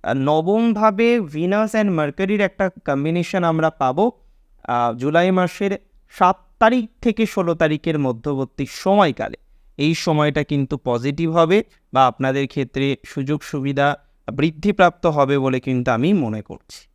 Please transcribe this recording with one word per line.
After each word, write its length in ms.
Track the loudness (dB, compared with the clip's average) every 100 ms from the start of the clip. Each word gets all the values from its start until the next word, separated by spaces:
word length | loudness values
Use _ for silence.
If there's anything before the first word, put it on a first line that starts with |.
আহ, 100 | -4
নবমভাবে 1040 | -2 0 0 0 0 0 2 0 2 2 2
Venus 520 | -2 -4 -2 0 0
and 160 | 0 0
মার্কারির 520 | 0 -2 -2 -2 0
একটা 280 | -2 -2 -4
কম্বিনেশন 760 | -4 -4 -2 -2 -2 -2 -2
আমরা 260 | 0 0 -2
পাবো, 420 | 0 -2 0 -2 -2 _ _ _ _ -4
আহ, 300 | -2 0 -2
জুলাই 340 | 0 2 2
মাসের 580 | 2 0 -2 -4 -6 _ _ _
সাত 280 | 2 2 2 _ _
তারিখ 300 | 2 2 -4 _
থেকে 240 | -2 0
ষোলো 300 | -2 0 -2
তারিখের 440 | 0 0 0 -2 -2
মধ্যবর্তী 680 | -2 -2 -4 -4 -6 -6 -10
সময়কালে 680 | -4 2 4 4 0 -8 -10 _ _ _ -2
এই 160 | -2
সময়টা 500 | 0 0 2 2 0
কিন্তু 340 | -2 -2 -2 -4
পজিটিভ 540 | -2 -2 -2 -4 0
হবে 320 | 2 4 2 0 _ _
বা 140 | 2 2
আপনাদের 400 | 2 -2 -2 -4
ক্ষেত্রে 500 | -4 -4 -2 -2 -4
সুযোগ 380 | -8 -8 -4 -6
সুবিধা 540 | -6 -6 -4 0 0 -2 _ _ -10
বৃদ্ধিপ্রাপ্ত 720 | -2 -2 0 -2 4 2 4
হবে 340 | 0 2 2 2
বলে 200 | 0 -2
কিন্তু 320 | -2 -2 0
আমি 220 | 0 2
মনে 280 | 2 0 -6
করছি। 480 | -10 -20 _ -20 _